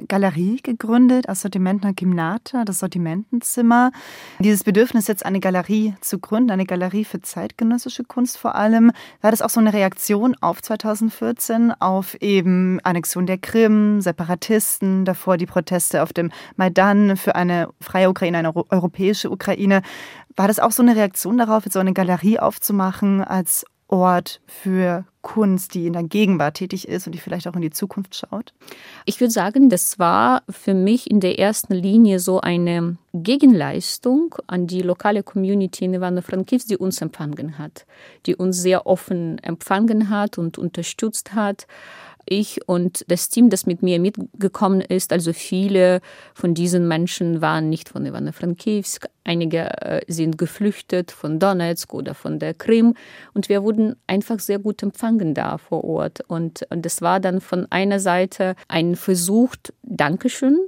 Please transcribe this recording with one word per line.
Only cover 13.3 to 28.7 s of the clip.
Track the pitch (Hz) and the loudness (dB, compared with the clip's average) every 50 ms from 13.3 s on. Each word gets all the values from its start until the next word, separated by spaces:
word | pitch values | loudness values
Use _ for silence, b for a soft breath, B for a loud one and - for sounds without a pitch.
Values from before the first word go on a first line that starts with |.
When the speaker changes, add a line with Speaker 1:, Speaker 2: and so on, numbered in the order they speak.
| 185 185 | -2 -4
Speaker 1:
Krim, | - - - 226 226 214 214 214 214 208 208 208 | -4 0 2 4 6 6 6 6 4 4 2 2
Separatisten, | 190 180 165 - 170 165 180 175 - - 220 214 - - - - 196 190 190 190 190 | 0 0 -2 -2 -2 -4 -4 -4 -2 0 0 0 0 0 -2 -2 0 0 2 2 2
davor | 190 180 - - 190 185 165 | 0 -2 -2 0 0 0 0
die | 180 - | 0 -2
Proteste | - 185 160 - 185 180 - - - 151 151 | -2 -2 -2 0 -2 -2 -2 0 0 0 0
auf | - - | 0 -2
dem | - 170 165 B B B B B - | -2 -2 -2 B B B B B 0
Maidan | 190 185 175 185 190 202 202 202 208 202 196 185 | 0 2 4 4 4 6 6 6 4 4 2 2
für | - - - | 0 0 0
eine | 175 180 175 175 170 165 - - _ | 2 0 0 0 0 -2 -4 -8 _
freie | - - - 185 190 185 | -10 -4 0 2 2 2
Ukraine, | 190 - 190 170 175 170 | 2 2 0 -2 0 0
eine | 165 165 156 | -2 -2 -2
euro-, | 170 - - | -4 -2 0
europäische | 196 185 170 175 - - 196 190 214 - - 185 | 0 0 0 -2 -2 -2 0 0 0 0 -2 -6
Ukraine? | - 190 - - 196 - 202 196 196 190 190 B B B B B B B B - - | -6 -6 -4 -4 -2 0 2 2 2 2 2 B B B B B B B B -10 -4
War | - 190 202 | 0 0 0
das | 214 - | 2 2
auch | - 233 | 2 0
so | 226 - 240 | 2 4 4
eine | 240 233 | 6 6
Reaktion | 214 208 196 - - - 175 226 247 | 4 2 0 -2 -4 -4 -2 0 0
darauf, | 233 220 220 220 - | 2 2 2 0 0
jetzt | 202 - | -2 -2
so | 190 | 0
eine | 185 190 180 | 0 0 0
Galerie | 196 185 175 180 170 - 202 220 - | 0 0 0 0 2 2 2 2 2
aufzumachen | - - - - - - 208 196 185 190 185 - 208 196 196 196 190 | 2 0 0 -2 -2 -2 0 0 0 -2 -2 -2 0 0 0 0 0
als | - - 190 175 - - - - - _ _ _ - | -2 -2 -4 -2 -2 -4 -6 -6 -10 _ _ _ -2
Ort | 196 185 185 185 180 175 185 - - - _ | 2 4 4 4 4 2 0 -4 -10 -18 _
für | - - - - 196 185 185 185 180 175 180 190 - _ _ - | -20 -18 -10 -4 -2 0 0 2 0 0 -4 -6 -12 _ _ -16
Kunst, | - - 220 214 196 190 185 - - - | -6 -2 0 2 2 2 0 -2 -4 -6
die | 180 170 170 | -4 -4 -4
in | 170 | -4
der | 175 170 | -4 -4
Gegenwart | 160 - 202 214 190 190 160 147 151 156 - | -2 0 2 2 2 2 2 0 -2 -2 -4
tätig | 190 180 - 185 - - | -8 -8 -8 -10 -8 -8
ist | - 180 - 175 | -8 -8 -8 -10
und | 165 | -12
die | 170 | -12
vielleicht | - 185 - 180 - 175 | -10 -10 -10 -8 -8 -6
auch | 165 | -6
in | 175 170 | -4 -4
die | 156 | -4
Zukunft | 156 - 202 190 - 202 190 - - | -4 -6 -8 -8 -6 -8 -10 -10 -12
schaut? | - - - - 202 233 _ _ B B B | -14 -12 -10 -10 -10 -12 _ _ B B B